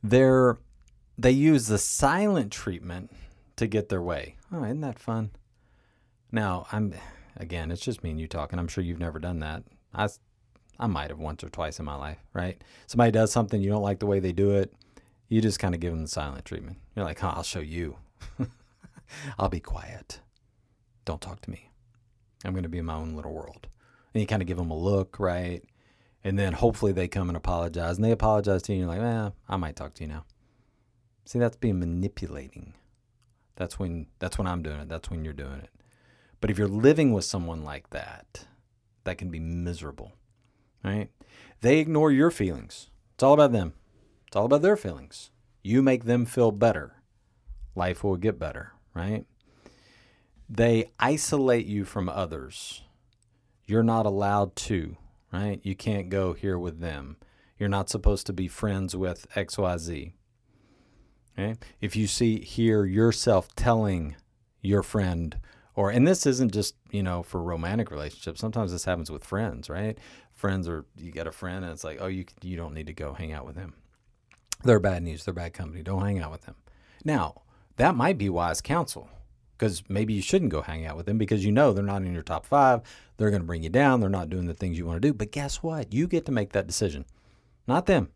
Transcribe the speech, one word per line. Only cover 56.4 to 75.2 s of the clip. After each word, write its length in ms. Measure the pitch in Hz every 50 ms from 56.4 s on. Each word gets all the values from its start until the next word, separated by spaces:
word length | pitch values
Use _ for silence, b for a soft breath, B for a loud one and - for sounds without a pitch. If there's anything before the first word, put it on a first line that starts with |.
| - 101 92 90
with 220 | 87 90 80 80
them. 380 | 85 85 78 71 69 67 76 _ b b b b b b b b
You're 120 | 104 101
not 200 | 101 101 95 -
supposed 380 | - 107 - 110 104 98 - -
to 60 | 98
be 140 | 87 92 85
friends 480 | - - - 107 98 95 98 87 87
with 320 | 92 95 90 87 87 - - -
X 220 | 101 98 - - -
Y 200 | 101 90 87 85
Z. 360 | 80 85 85 73 69 82 - _ _ _ _ _ _ b b b b b b b b b b b b b b b b b _
Okay? 220 | - 98 104 113 113 B B B B
If 140 | - 104 -
you 120 | 107 110 98
see, 320 | - - 123 117 110 110
hear 440 | - - - - 113 113 110 107 101
yourself 720 | 95 92 107 113 117 107 - - 127 110 95 - - -
telling 600 | - - 120 117 113 110 101 95 87 80 73 76 - _ _ _ _ _ _ _ _
your 220 | - 98 101 101 90
friend, 560 | - - 110 98 90 87 85 85 78 - - b b b b b b b
or, 160 | - 101 98
and 160 | 107 123 131 165
this 180 | 185 180 -
isn't 260 | 147 131 123 131 113 95
just, 220 | 104 98 - - _ _ -
you 120 | - 101 95
know, 200 | 92 90 87 85
for 180 | - - 92
romantic 500 | 85 85 87 82 80 87 202 - 220 -
relationships. 480 | - 73 76 73 - - - - 82 -
Sometimes 300 | - 110 110 117 107 92
this 140 | 87 87 -
happens 260 | - 92 85 80 73
with 120 | 78 71 -
friends, 460 | - - 98 113 104 65 58 - -
right? 280 | 78 90 101 107 107 - B B B B B B _
Friends 340 | - - 101 95 95 90 82
are, 180 | 85 78 71 _ _
you 160 | - 76 87
got 160 | 71 73 82 82
a 40 |
friend 320 | 82 - - 92 90 95 92
and 100 | 87 80
it's 100 | 78 -
like, 140 | 80 78 67
"Oh, 80 | 92 95
you, 180 | 95 95 90 - - -
you 160 | - 90 90 82
don't 160 | 82 76 73
need 140 | 78 78 76
to 60 | 78
go 200 | - 78 73 67
hang 180 | - 87 78 76
out 120 | 76 65
with 100 | 65 76
him. 180 | 76 95 85 - _ _ _ _ _ _ _ _ _ _ _ _ _ _ _ - _ -
They're 160 | 120 117 107
bad 240 | 90 101 92 87 85
news. 220 | 85 78 78